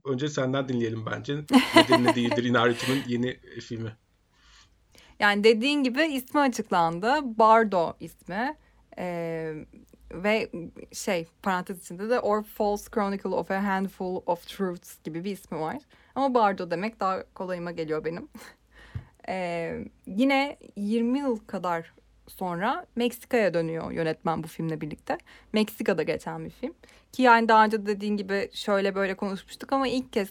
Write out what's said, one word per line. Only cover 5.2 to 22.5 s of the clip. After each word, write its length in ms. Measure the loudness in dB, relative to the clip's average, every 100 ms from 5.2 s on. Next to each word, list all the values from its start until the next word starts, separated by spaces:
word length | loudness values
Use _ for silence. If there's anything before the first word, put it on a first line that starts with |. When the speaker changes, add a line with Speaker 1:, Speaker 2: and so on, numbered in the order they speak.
Speaker 2:
Yani 220 | 2 6
dediğin 400 | 6 6 4 2
gibi 200 | 2 2
ismi 360 | 0 0 -2 2
açıklandı. 800 | 2 2 0 2 2 2 0 0
Bardo 680 | 0 6 8 8 6 2 0 -4
ismi. 580 | -14 -14 -10 -6 -6 -8 _ _ _ -10
Ee, 560 | -6 -6 -6 -6 -6 -10 -14 -20 -20 -20 -16
ve 380 | -4 0 0 -2 -8 -12 -14 -16
şey, 340 | -8 -4 -4 -4 _
parantez 380 | -4 -2 -4 -10
içinde 280 | -12 -8 -2
de 100 | 0
Or 240 | 2 0
False 460 | -2 -4 -2 -2 -4
Chronicle 360 | -2 -2 -2 -4
of 220 | -4 -2
a 120 | -2
Handful 580 | 0 0 -2 -6 -6 -4 -4
of 220 | -4 -6
Truths 560 | -6 -4 -6 -14 -16
gibi 200 | -10 -8
bir 80 | -6
ismi 280 | -8 -8 -6
var. 180 | -4 -6 -12 _ _ -2
Ama 180 | 2
Bardo 380 | 4 4 2 -2
demek 280 | -4 -4 -4
daha 240 | -2 -4 -8
kolayıma 380 | -10 -8 -6 -6
geliyor 340 | -6 -4 -4 -4
benim. 240 | -8 -10
<laughs> 60 | -18 -20 -20 _ -20 -14 -14 -14 _ -8
Ee, 560 | -6 -4 -4 -4 -6 -10 _ -6
yine 520 | 0 2 4 0 -6 -14 -8
yirmi 440 | -2 0 2 0
yıl 180 | 0 -4
kadar 560 | -4 -6 -2 -4 -6 _ _ _ -18
sonra 580 | -8 -6